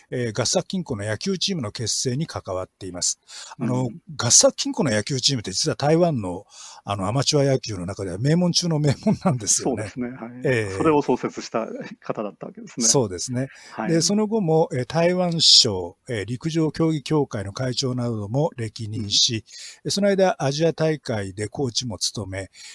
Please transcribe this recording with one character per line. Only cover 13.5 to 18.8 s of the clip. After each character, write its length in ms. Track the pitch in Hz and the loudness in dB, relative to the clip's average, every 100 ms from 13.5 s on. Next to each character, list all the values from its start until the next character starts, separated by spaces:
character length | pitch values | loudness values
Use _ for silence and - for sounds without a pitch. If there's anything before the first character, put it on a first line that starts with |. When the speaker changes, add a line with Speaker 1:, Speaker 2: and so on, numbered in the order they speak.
| - - | -10 -16
Speaker 2:
は 140 | - 113 | -6 0
い。 60 | |
Speaker 1:
で、 80 | 165 | 2
そ 160 | - 208 | 2 2
の 100 | 214 | 2
後 140 | 226 | 0
も、 300 | 165 160 165 | 2 4 4
え 120 | 135 | 0
ー、 20 | 123 | -2
台 260 | 160 170 | 2 2
湾 300 | 180 180 165 | 4 0 4
省、 560 | - - 117 95 87 - - | 6 8 6 2 -4 -8 -4
え 140 | 113 | -4
ー、 20 | |
陸 240 | 95 123 165 | -2 -4 -2
上 220 | 160 156 | 2 0
競 220 | - 160 | 2 2
技 100 | 156 | 0
協 240 | - 156 139 | 0 0 0
会 180 | 107 | -2
の 80 | 98 | -6
会 220 | 104 131 | -4 -4
長 200 | 123 131 | -2 -2
な 100 | 123 | 0
ど 260 | 120 110 101 | -2 -2 -2
も 200 | 131 151 - | 0 0 -2
歴 320 | 113 - | -8 -8